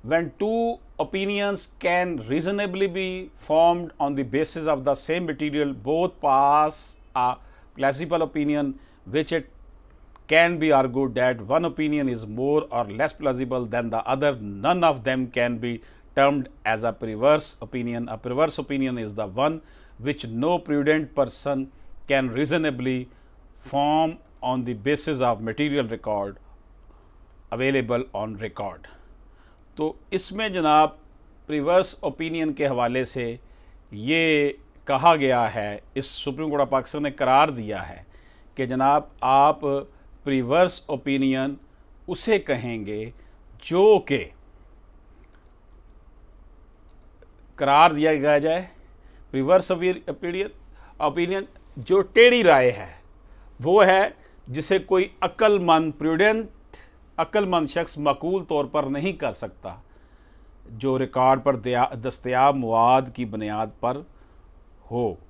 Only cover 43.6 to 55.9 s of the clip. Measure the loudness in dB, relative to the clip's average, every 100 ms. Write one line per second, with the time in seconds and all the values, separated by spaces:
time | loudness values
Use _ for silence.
43.6 | -4 4 6 6 2 -4 -4 -16 -20 -20
44.6 | -20 -20 -20 -20 -20 -20 -20 -20 _ -20
45.6 | -20 -20 -20 -20 -20 -20 -20 -20 -20 -20
46.6 | -20 -20 -20 -20 -20 -20 -20 _ -20 -2
47.6 | 4 8 8 6 2 2 4 2 2 -2
48.6 | -6 -18 -20 -20 -20 -20 -8 -4 4 2
49.6 | 4 -2 -2 -4 -8 -8 -8 -6 -8 -10
50.6 | -20 -20 -20 -4 -4 -2 -2 -4 -6 -18
51.6 | -20 -16 0 2 4 8 8 8 6 6
52.6 | 6 0 -12 -18 -20 -20 -20 -20 -20 -6
53.6 | 2 6 8 6 2 -2 -20 -20 -10 -8
54.6 | 0 0 2 0 0 -4 -6 2 4 4
55.6 | 4 4 4